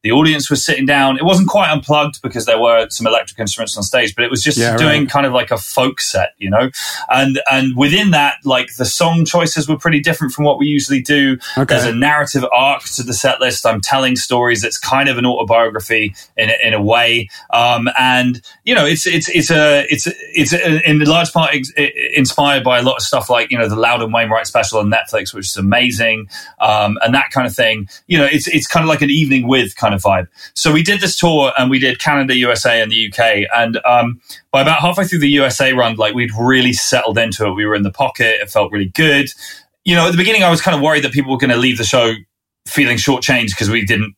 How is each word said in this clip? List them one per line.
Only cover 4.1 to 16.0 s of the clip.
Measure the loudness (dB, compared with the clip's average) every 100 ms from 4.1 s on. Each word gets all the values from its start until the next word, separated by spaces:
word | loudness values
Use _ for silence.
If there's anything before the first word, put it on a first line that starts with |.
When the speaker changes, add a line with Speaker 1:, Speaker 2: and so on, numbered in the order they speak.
Speaker 1:
but | -2
it | -2
was | 0
just | -2 0
Speaker 2:
Yeah, | 0 2
Speaker 1:
doing | 2 2
Speaker 2:
right. | 0
Speaker 1:
kind | 0 0
of |
like | 0 0
a | -4
folk | -2 -2 -2 -2
set, | -4 -2 -4 _
you | 0
know? | 0 0 -4 -10 -10 -2
And, | 0 2 0 -2
and | 0 0 2
within | 2 2 2
that, | 2 2 -2
like, | 0 0 -2 -6
the |
song | -4 0 2 2
choices | 2 0 0 -2 -2
were | -2
pretty | 0 0
different | 0 -2 -4
from | 0
what | 0 2
we | 0
usually | 0 0 -2
do. | 0 2 2 -2 -4 -4
Speaker 2:
Okay. | 0
Speaker 1:
There's | 0 0
a |
narrative | 0 0 0 0 -2 0
arc | 2 2 -2
to | -6 -8
the | -6
set | -2 0 0
list. | -2 0 -2
I'm | -2
telling | 0 0 0
stories. | -2 0 0 0 0
It's | -2 -6
kind | -2 0 0
of | 0
an | -2
autobiography | -2 2 2 2 -2 -4 -2